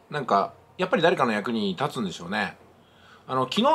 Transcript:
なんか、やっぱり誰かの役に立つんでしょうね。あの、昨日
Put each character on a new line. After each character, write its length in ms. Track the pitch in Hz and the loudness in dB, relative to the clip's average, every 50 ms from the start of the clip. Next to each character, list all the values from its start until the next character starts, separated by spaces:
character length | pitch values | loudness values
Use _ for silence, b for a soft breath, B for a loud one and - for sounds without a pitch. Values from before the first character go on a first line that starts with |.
| _ - | _ -10
な 120 | 143 147 | -8 -6
ん 40 | 127 | -2
か、 280 | - 104 98 - - - - - - _ | 2 2 2 2 0 -6 -14 -20 -14 _
や 100 | - 185 | -4 -2
っ 20 | 180 | 0
ぱ 60 | - | 2
り 80 | 202 156 | 4 4
誰 140 | 170 196 | 4 4
か 80 | 156 135 | 4 2
の 80 | 117 107 | 2 0
役 180 | 104 98 123 | 0 -2 -2
に 240 | 117 113 104 98 90 | -2 -2 -2 -2 -2
立 200 | - 135 147 - | -2 -4 -4 -4
つ 60 | 131 | -4
ん 40 | 107 | -6
で 80 | 90 80 | -6 -6
し 80 | - | -10
ょ 60 | 85 | -8
う 20 | 87 | -6
ね。 260 | 104 107 98 85 - - - - - b b b b b b b b b b | -4 -2 -2 -4 -6 -12 -20 -20 -20 b b b b b b b b b b
あ 80 | - 131 | -4 -2
の、 80 | 131 127 | -2 -2
昨 120 | 127 - | 0 0
日 60 | 202 240 294 | 2 2 4